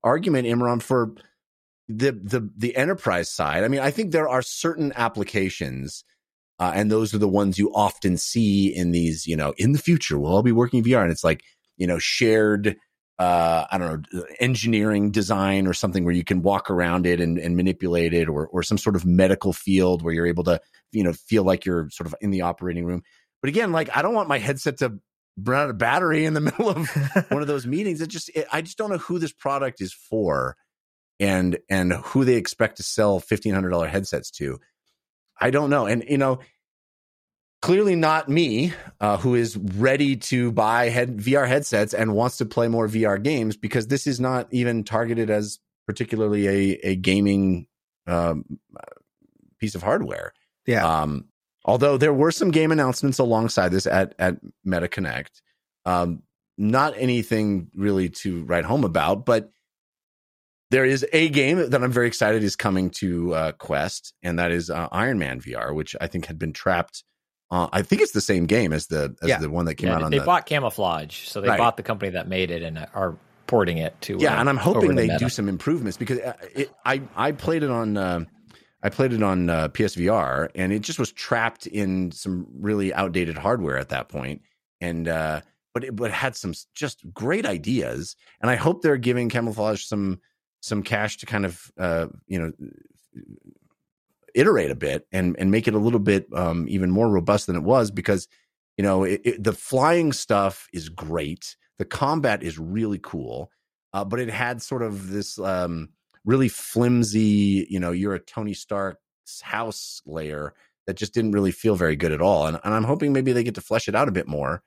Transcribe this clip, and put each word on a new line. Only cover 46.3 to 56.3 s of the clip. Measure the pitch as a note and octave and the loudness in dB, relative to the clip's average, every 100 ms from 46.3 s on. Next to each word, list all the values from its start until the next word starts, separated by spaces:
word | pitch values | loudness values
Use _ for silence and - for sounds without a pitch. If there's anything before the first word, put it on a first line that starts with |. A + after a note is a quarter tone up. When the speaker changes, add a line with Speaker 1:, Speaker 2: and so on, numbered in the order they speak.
| G#2 G2+ | 2 2
Speaker 1:
a, | G2 G2 F#2 | 4 2 0
a | F#2+ F#2+ | -2 0
gaming, | F#2 G2 G2+ G2+ F#2+ F2+ - _ _ _ - | 2 2 4 4 2 0 -4 _ _ _ -4
um, | E2+ E2+ D#2 - - _ - - - _ _ _ _ _ _ | 0 0 -2 -6 -16 _ -20 -20 -20 _ _ _ _ _ _
piece | G#2+ G2 | -6 -2
of | |
hardware. | F#2 C3 - - G1+ _ _ _ - | 0 0 -2 -8 -10 _ _ _ -2
Speaker 2:
Yeah. | A#2 E2 | 2 4
Speaker 1:
Um, | D#2+ D2+ C#2+ - _ _ _ - | 2 0 -4 -8 _ _ _ 0
although | A#2+ C#3+ C3+ | 4 4 4
there | D3+ | 4
were | C#3 D#3 | 4 2
some | E3 G3 | 2 2
game | D#3+ D#3 | 4 4
announcements | D#3+ C3 B2 C#3 B2+ | 4 2 2 0 2
alongside | B2 A2+ A2+ - F2+ | 2 4 2 2 2
this | F#2 - | 2 2
at, | F#2 F#2 - | 2 0 0
at | F#2 E2 - _ | -2 -2 -10 _
Meta | F#2+ F2+ F2 | -2 -2 -2
Connect. | - E2+ A#1+ - _ _ _ _ _ | -4 -4 -6 -10 _ _ _ _ _
Um, | - F2+ F2 E2 _ | -2 0 0 -4 _